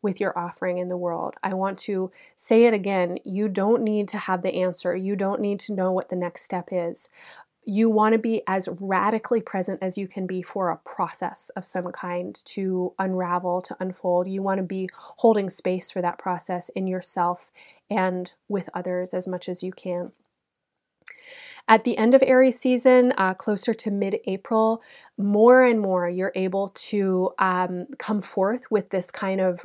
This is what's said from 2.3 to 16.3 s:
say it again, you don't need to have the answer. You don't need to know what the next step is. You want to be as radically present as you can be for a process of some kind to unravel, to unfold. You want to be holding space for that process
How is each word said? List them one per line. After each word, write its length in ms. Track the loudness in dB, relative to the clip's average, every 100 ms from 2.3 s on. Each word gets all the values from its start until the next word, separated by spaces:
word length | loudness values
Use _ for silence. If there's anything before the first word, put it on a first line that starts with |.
| _
say 300 | 2 6 6
it 80 |
again, 460 | 4 0 0 0 -2
you 240 | -6 -4 -2
don't 360 | 0 2 2
need 240 | 2 0 -2
to 100 | -6
have 240 | -2 -2
the 140 | -2 0
answer. 400 | -2 -2 -4 -2
You 200 | -2 -2
don't 240 | -2 -2
need 200 | -2 -4
to 120 | -6
know 180 | -2 0
what 180 | 0 -2
the 60 | -4
next 300 | -6 -8 -8
step 240 | -8 -4
is. 360 | -4 -4 -6 -12 _ -20 -20 -20 _
You 280 | -4 2 4
want 220 | 6 4
to 40 | 4
be 240 | 2 -2 0
as 200 | -2 -4 -8
radically 600 | -2 2 2 0 0 -2
present 440 | 0 -4 -4 -4
as 120 | -6 -6
you 120 | -8
can 180 | -6 -6
be 160 | -6
for 300 | -6 -4 -2
a 60 | -4
process 760 | -10 -6 -6 -4 -8 -8 -14 -12
of 80 |
some 280 | -8 -8 -8
kind 420 | -10 -6 -6 -8 -12 -12
to 500 | -6 -4 -2 -4 -4
unravel, 640 | -2 -2 -2 -2 0 -4
to 160 | -4 -8
unfold. 480 | -8 -4 0 0 0
You 140 | -4
want 160 | -2 -2
to 60 |
be 260 | -2 -6 -8 -10
holding 520 | -20 2 4 4 0
space 440 | -4 -2 -4 -4
for 100 | -4
that 160 | -4 -4
process 520 | -6